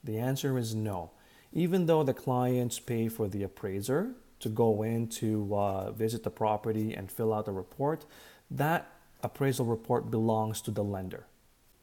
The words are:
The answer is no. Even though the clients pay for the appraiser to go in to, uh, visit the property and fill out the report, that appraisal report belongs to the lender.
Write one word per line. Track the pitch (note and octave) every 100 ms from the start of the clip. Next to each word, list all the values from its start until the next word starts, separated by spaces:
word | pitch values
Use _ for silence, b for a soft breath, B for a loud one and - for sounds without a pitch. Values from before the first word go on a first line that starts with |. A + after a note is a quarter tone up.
The | B2 A2
answer | B2 C3+ C#3+ B2+
is | A2+
no. | A2 G#2+ F#2+ E2 B B B B
Even | - E3+ F#3+ E3
though | D#3+
the | C#3
clients | C3 - B2+ B2+ B2 A#2+ -
pay | - A#2 A2+
for | A2+ G#2+
the | G2
appraiser | G2 - G2+ F#2+ A2 C#3 A3+ B3+ - -
to | A#2
go | A2 A#2 G#2
in | A2 A#2 A2+
to, | - A2+ G#2+ G2+
uh, | G2+ G2+ F#2+ G2
visit | G#2+ A2 A2+
the | A2
property | - A2 G#2+ A2+ A2 A2
and | - G2
fill | - A2+
out | G#2+ G#2
the |
report, | F#2+ F#2 - C#3 D#3 - B B B _
that | C3 C#3+ E3 - - - -
appraisal | - - C#3 C3
report | A#2+ A2+ - A#2+ A2+
belongs | A2+ A2+ A2 A2 G#2+
to | -
the | G#2+
lender. | G2+ G2 F#2 - - _ _ _ _ _